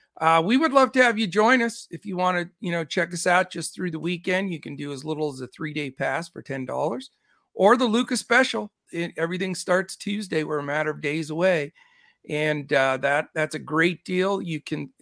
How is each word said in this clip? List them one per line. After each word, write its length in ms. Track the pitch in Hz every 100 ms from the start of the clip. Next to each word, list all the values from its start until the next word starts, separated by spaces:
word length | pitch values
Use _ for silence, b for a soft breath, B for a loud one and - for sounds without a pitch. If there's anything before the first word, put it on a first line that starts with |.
| _ -
Uh, 200 | 160 165
we 120 | 165 254
would 160 | 320
love 200 | 277 262
to 100 | 262
have 160 | 247 214
you 80 | 214
join 340 | 175 214 254
us. 280 | 233 - -
If 160 | 160 208
you 100 | 180
wanna, 340 | 180 180 175 _
you 100 | 180
know, 140 | 170
check 280 | 160 - 170
us 140 | 175 180
out 240 | 180 180
just 240 | - 160
through 160 | - 185
the 80 | 156
weekend, 540 | 160 175 175 185 196
you 80 | 165
can 160 | - 139
do 160 | 143
as 120 | 139
little 280 | 151 151 151
as 80 | 131
a 80 | 127
three-day 420 | - 160 147 143
pass 380 | 131 139 135 170
for 140 | -
ten 220 | 135 135 131
dollars, 440 | 131 147 233 262 _ _ _ _
or 220 | - 190 240
the 100 | 247
Lucas 340 | 214 247 247
special. 520 | - 233 254 226 208 _ _
It, 200 | 170 170 -
everything 400 | 165 180 190 180
starts 400 | - 185 185 -
Tuesday. 480 | - 202 196 165
We're 160 | 151 151
a 20 |
matter 280 | 143 147 156
of 100 | 147
days 300 | 151 156 151
away. 420 | 156 185 170 143 b b b b b -
And, 420 | 151 151 151 143
uh, 240 | 143 135 135
that, 320 | 139 143 151
that's 220 | - 156 156
a 20 |
great 460 | 131 151 170 170
deal. 360 | - 180 185 202
You 200 | 180 156
can, 320 | - 151 139 _